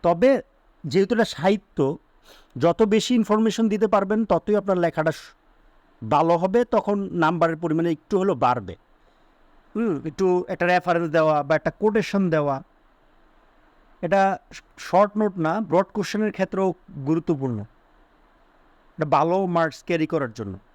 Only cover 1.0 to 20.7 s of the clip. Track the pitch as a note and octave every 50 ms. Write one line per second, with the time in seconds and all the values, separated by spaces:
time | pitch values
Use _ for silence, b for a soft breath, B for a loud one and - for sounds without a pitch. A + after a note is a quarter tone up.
1 | G3 F#3+ A#3+ A3 A3 - - - D#3 G3 G#3 G3+ _ _ _ - C#3 C3+ E3 -
2 | _ _ _ _ b b b b b b b B2 B2+ - - - A3 G3+ G#3+ A3
3 | - - B3 A#3 G#3 - G#3 G#3+ A3+ A3 G3 - A3+ G#3+ G#3 G3+ A3 G#3 G#3+ G3+
4 | G3 F#3+ G#3+ A3 A3+ - - E3 _ - G#3 G3+ G3 G3+ F#3+ F3+ E3+ E3 - E3
5 | D#3 D#3+ D3+ - - - _ _ _ _ _ _ _ _ _ _ _ _ _ _
6 | A2+ G#2+ D3 D3+ E3 E3 F3 E3 F3+ F#3+ F#3+ A#3+ B3 _ - G#3 - G3+ G#3 G3+
7 | G3 F#3 - F3 D#3+ D#3 F3 E3 E3+ E3 E3 D#3 F3 E3 D#3 D#3+ E3+ E3+ D#3 -
8 | _ _ G#3 F#3 F#3+ G3 E3+ A#2+ C3+ B2 B2 B2 G2 F2 E2+ _ _ _ _ _
9 | _ _ _ _ _ _ _ _ _ _ _ _ _ _ _ G#3 A#3 A3 E3 C#3
10 | - D#3 - - F#3+ F#3 F3+ F3+ F3+ - F#3 - F3 F3 F3+ F3+ F3 F3 E3+ E3+
11 | E3+ D#3+ D3 E3 D#3 D#3 D3+ D3 C#3+ C#3 D#3 D3+ - D#3+ - _ G3+ A3 G#3 A3
12 | F3+ - - G3+ F#3+ F3+ D#3+ D#3 D3 C#3+ C3+ C3 F3 _ _ _ _ _ _ _
13 | _ _ _ _ _ _ _ _ _ _ _ _ _ _ _ _ _ _ _ _
14 | - E3 F#3+ G3 G3 G3 F#3+ - _ _ - - _ _ _ - - - - F3+
15 | G#3 G3+ - G#3 G#3+ G#3 F#3 F3+ D#3+ D#3 E3+ G#3+ A3+ D#3+ D#3 F3+ G3 - _ G#3
16 | F#3 - - G#3 G#3+ G#3 - - F#3+ - - F#3 F#3+ F#3 E3 _ _ - - C#3+
17 | C3+ C#3 D#3+ E3 - - E3 C3+ C3+ C3 A#2 G#2 G#2 - _ _ _ _ _ _
18 | _ _ _ _ _ _ _ _ _ _ _ _ _ _ _ _ _ _ _ -
19 | D#3 D3 D#3+ C#3 D3+ E3 F3+ F#3+ G3 F3+ E3+ E3+ E3 D#3 - - _ - E3+ E3
20 | D#3+ D#3 E3 D#3 C3+ A#2+ A2 - G#2+ G2+ F#2 F#2+ _ _